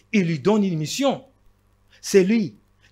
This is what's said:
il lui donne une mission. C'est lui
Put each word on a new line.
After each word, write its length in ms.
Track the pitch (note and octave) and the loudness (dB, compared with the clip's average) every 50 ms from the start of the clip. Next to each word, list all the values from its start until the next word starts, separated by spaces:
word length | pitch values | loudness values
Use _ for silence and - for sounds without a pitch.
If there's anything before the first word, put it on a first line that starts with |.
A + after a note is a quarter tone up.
| _ _ - | _ _ -2
il 100 | G#3+ F3+ | 0 0
lui 160 | E3 E3 D3 | 0 -2 -2
donne 240 | A#2+ F3+ G#3+ G#3+ G3+ | 0 0 2 2 0
une 140 | G3 E3+ D#3 | -2 -2 -4
mission. 460 | D#3 D3 - - C#4 C#4 G#3 - - _ _ _ _ _ _ _ _ _ _ _ _ _ _ _ | -6 -6 -6 -2 -2 -2 -2 -4 -8 _ _ _ _ _ _ _ _ _ _ _ _ _ _ _
C'est 220 | - - - G3 F3+ | -6 2 2 4 4
lui 320 | F#3 A3+ A#3 G3+ C3+ - - _ _ _ _ _ _ | 4 2 0 -2 -4 -10 -16 _ _ _ _ _ _